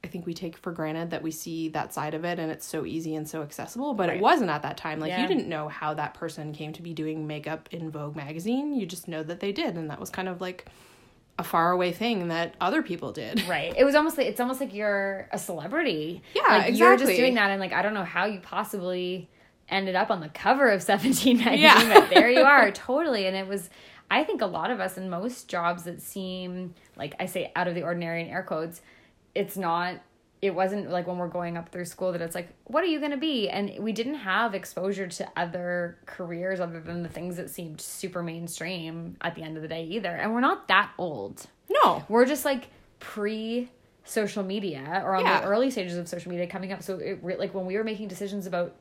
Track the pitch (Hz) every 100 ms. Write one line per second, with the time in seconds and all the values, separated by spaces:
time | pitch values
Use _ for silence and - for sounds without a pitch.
0 | 170 180 175 165 175 165 - 170 156 160
1 | 170 160 160 160 - 165 160 156 - -
2 | 151 156 175 175 160 - - 165 - 156
3 | 160 156 156 160 147 - - 233 285 220
4 | 180 165 214 330 196 147 139 - 165 156
5 | 160 180 269 330 185 156 151 147 156 156
6 | 147 - 165 156 151 151 156 156 170 160
7 | 156 156 151 151 147 160 - 175 160 151
8 | 147 147 143 160 190 254 294 277 180 180
9 | - 160 156 175 202 202 320 170 156 -
10 | 185 - 185 180 185 180 - - - -
11 | - _ _ - 165 170 170 180 180 175
12 | 226 220 175 165 170 - 180 294 - 170
13 | 135 101 110 220 175 160 160 175 277 294
14 | 311 311 247 214 247 262 269 202 208 202
15 | 196 196 - - - 170 160 285 302 160
16 | 151 180 - - - - - - - 247
17 | 262 - 254 240 202 196 190 - 196 214
18 | 175 175 214 202 - 185 208 202 180 180
19 | 180 185 180 _ _ _ _ 190 190 180
20 | 214 196 165 - - 262 262 196 175 202
21 | 247 262 269 240 233 220 302 220 233 285
22 | - 359 233 254 269 285 214 202 - 262
23 | 330 233 190 190 190 196 175 - - -
24 | _ 214 302 359 208 165 175 240 185 185
25 | 190 175 220 247 - 180 170 175 175 170
26 | - 196 185 185 180 180 180 175 _ -
27 | 143 - 180 - - - 180 175 160 175
28 | 170 165 160 180 185 165 165 170 - -
29 | _ _ _ - 196 190 180 170 180 180
30 | _ _ _ _ 196 175 190 202 156 175
31 | 175 180 175 180 175 170 165 180 170 -
32 | 185 175 165 175 170 - - 285 359 302
33 | 294 285 320 269 196 - 202 - 214 208
34 | 233 294 202 190 233 190 - - 185 190
35 | 185 - 180 - 175 180 175 175 175 170
36 | - - 175 170 185 190 175 165 160 170
37 | 170 - 175 175 - - 170 156 - -
38 | 190 175 170 165 170 - 165 185 160 165
39 | 165 175 175 160 160 156 156 160 165 208
40 | 190 170 196 233 262 392 - 190 202 -
41 | 180 135 98 - - _ _ 494 381 170
42 | - 220 247 294 302 269 - - _ _
43 | - - 208 220 220 240 247 _ _ _
44 | - - 208 - 190 202 196 139 135 185
45 | 180 190 190 170 185 208 269 254 180 175
46 | 175 175 180 175 175 190 185 196 - 185
47 | - 196 175 185 190 190 185 196 220 208
48 | 208 - 202 202 185 180 175 -